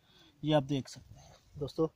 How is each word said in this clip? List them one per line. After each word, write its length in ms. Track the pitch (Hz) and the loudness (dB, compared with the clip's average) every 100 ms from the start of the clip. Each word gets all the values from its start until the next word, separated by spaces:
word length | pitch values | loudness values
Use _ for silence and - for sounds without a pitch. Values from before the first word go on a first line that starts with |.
| _ - - _ | _ -20 -20 _
ये 80 | 147 | 2
आप 100 | 151 | 2
देख 260 | 135 139 - | 4 -2 -4
सकते 320 | - - - | -14 -18 -20
हैं। 160 | - - _ - | -20 -20 _ -8
दोस्तों, 300 | 139 - 160 | -8 0 -2